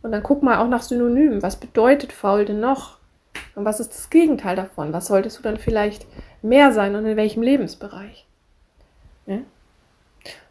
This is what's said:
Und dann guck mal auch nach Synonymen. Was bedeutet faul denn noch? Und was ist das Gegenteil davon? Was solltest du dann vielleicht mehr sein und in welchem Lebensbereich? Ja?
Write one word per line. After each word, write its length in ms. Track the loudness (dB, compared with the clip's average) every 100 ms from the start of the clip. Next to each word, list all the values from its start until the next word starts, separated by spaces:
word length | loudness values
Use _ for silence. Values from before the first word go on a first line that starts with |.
Und 100 | -6
dann 100 | -6
guck 200 | 0 0
mal 160 | 2 2
auch 100 | 0
nach 140 | -2
Synonymen. 600 | -2 -2 0 4 4 2
Was 140 | -4 -6
bedeutet 560 | -4 2 4 4 2
faul 320 | -6 0 0
denn 160 | 0 -2
noch? 380 | -2 -2 -4 _ _ _ _ -20 -18
Und 100 | -6
was 160 | -4 -4
ist 100 | -8
das 200 | -10 2
Gegenteil 460 | 4 4 0 -2 -6
davon? 360 | -6 -8 -6
Was 140 | -6 0
solltest 320 | 0 0 -6
du 40 |
dann 140 | -8 -6
vielleicht 500 | -2 -2 -2 -4 -18 -20 -20 -10
mehr 320 | 2 6 6
sein 220 | 4 0
und 100 | -2
in 120 | -2 0
welchem 260 | -2 0
Lebensbereich? 840 | 2 2 0 -8 -16 -16 -20 -20 _ _ _ _ _ _ _ _ -20 _ -10
Ja? 120 | -10 -10 _ _ _ _ _ _ _ -20 -20 _